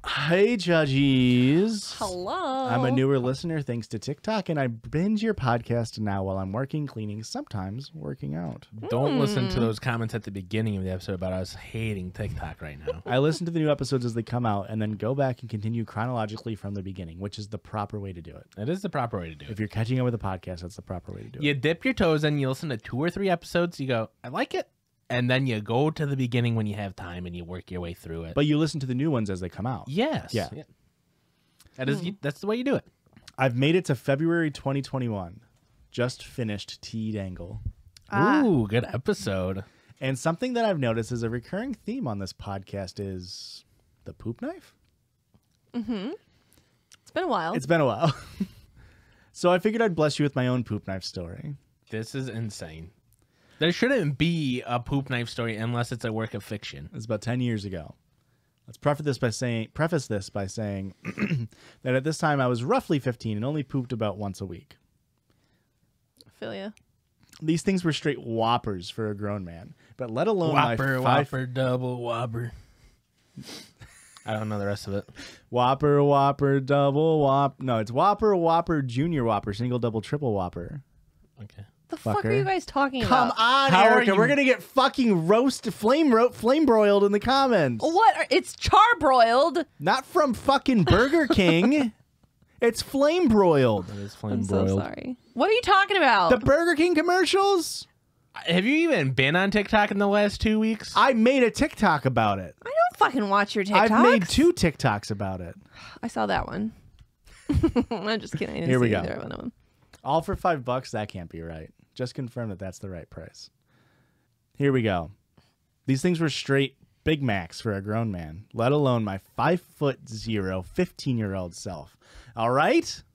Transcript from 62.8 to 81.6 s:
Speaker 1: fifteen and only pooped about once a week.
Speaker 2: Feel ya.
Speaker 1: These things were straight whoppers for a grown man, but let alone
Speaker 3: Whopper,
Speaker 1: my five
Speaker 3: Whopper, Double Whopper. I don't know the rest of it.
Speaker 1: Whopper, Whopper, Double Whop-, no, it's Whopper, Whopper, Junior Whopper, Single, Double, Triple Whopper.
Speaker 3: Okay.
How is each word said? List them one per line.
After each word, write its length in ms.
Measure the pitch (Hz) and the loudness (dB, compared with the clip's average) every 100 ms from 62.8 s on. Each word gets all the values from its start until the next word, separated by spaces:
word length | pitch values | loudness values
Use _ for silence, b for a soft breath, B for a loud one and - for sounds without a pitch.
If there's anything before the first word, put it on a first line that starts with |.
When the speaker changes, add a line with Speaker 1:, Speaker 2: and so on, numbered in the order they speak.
| - 151 | 0 -2
Speaker 1:
fifteen 400 | 131 120 117 104 | 0 -4 -6 -4
and 80 | 120 | -4
only 160 | 151 | -6
pooped 320 | 127 139 123 | -4 -6 -4
about 240 | 117 110 98 | -4 -4 -4
once 240 | 101 95 | -8 -8
a 20 | 95 | -10
week. 300 | 87 - - _ _ _ _ _ _ _ _ _ _ _ _ _ _ - _ | -12 -18 -20 _ _ _ _ _ _ _ _ _ _ _ _ _ _ -20 _
Speaker 2:
Feel 160 | 220 | -12
ya. 160 | 202 196 - _ _ _ _ _ - | -10 -12 -16 _ _ _ _ _ -8
Speaker 1:
These 220 | 156 165 | 0 0
things 220 | - 190 | 2 0
were 80 | 175 | 0
straight 260 | 147 156 143 | 0 -2 -4
whoppers 640 | 120 113 113 120 - 95 87 | -4 0 2 2 0 -6 -8
for 200 | - 107 | -6 -6
a 40 | |
grown 300 | 101 101 101 | -4 -4 -6
man, 300 | 90 82 - - b - | -8 -14 -18 -20 b -12
but 140 | 120 | -8
let 160 | 113 185 | -2 0
alone 260 | 208 165 | 2 2
Speaker 3:
Whopper, 440 | 143 147 117 135 131 | 2 2 2 0 0
Speaker 1:
my 60 | |
five 280 | 127 135 143 | 4 2 2
Speaker 3:
Whopper, 140 | 131 131 | -4 -6
Double 560 | 123 131 127 127 123 | -2 0 0 -2 -6
Whopper. 500 | 117 117 120 117 120 - b b b b _ _ _ - - - - _ - - - - | -6 -6 -4 -6 -8 -12 b b b b _ _ _ -20 -18 -18 -20 _ -20 -20 -20 -18
I 80 | - | -6
don't 160 | 110 107 | -4 -4
know 100 | 107 | -4
the 80 | 101 | -4
rest 200 | 101 - | -4 -4
of 60 | |
it. 140 | 98 - - B B B | -6 -6 -18 B B B
Speaker 1:
Whopper, 520 | 120 123 135 147 143 | 2 2 4 4 6
Whopper, 560 | 143 143 139 139 143 139 | 6 6 4 4 2 2
Double 640 | 131 143 139 139 160 156 | 2 2 4 4 4 4
Whop-, 400 | 139 135 139 - | 4 4 2 -2
no, 180 | 131 117 | -2 0
it's 140 | 107 | 0
Whopper, 420 | 120 185 202 220 | 2 4 4 4
Whopper, 480 | 190 165 165 170 160 | 4 4 2 2 0
Junior 400 | 131 117 165 160 | 0 0 0 2
Whopper, 300 | 117 101 104 | 2 0 0
Single, 260 | 98 123 123 | -4 -2 0
Double, 220 | 117 110 | 0 -2
Triple 320 | 101 147 139 | -4 -4 -2
Whopper. 500 | 101 90 90 87 147 - _ _ _ _ _ | -2 -2 -6 -10 -12 -16 _ _ _ _ _
Speaker 3:
Okay. 220 | 104 - | -20 -18